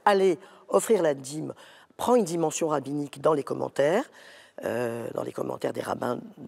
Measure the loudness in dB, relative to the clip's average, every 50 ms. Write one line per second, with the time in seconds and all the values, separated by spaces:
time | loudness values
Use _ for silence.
0 | _ 4 4 6 6 4 2 2 -4 -18 -20 -20 -10 2 2 2 4 4 2 4
1 | 4 2 0 0 -6 -10 -8 -8 -8 -8 -10 -12 -16 -20 -20 -20 -20 _ _ -6
2 | 0 2 4 4 4 2 0 0 0 0 0 -2 -2 0 0 -2 -2 -4 -4 -6
3 | -6 -6 -10 0 2 2 2 2 0 -4 -4 -4 -4 -6 0 2 2 4 4 2
4 | 0 -2 _ -20 -20 -20 -20 -20 -20 -20 _ -8 -6 -4 -2 -2 -2 -4 -4 -6
5 | -8 -6 -6 -6 -6 -6 -6 -6 -6 -6 -6 -4 -4 -4 -4 -4 -4 -4 -4 -4
6 | -2 -4 -4 -4 -6 -14 -18 -18 -18